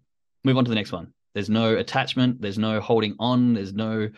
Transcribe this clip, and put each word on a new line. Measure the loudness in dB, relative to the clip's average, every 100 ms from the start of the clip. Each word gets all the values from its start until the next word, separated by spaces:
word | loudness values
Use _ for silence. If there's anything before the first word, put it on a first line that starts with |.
| _ _ _ _
move | 0 2
on | 2
to |
the | 0
next | -2
one." | -8 -10 _ _
There's | -6 -2
no | 2 2 2
attachment, | 0 -2 -2 2 0 0
there's | -4 -2
no | -2 -2
holding | 0 2 0 -2
on, | 0 2 4
there's | 2 -2
no, | -4 -4 -2 -4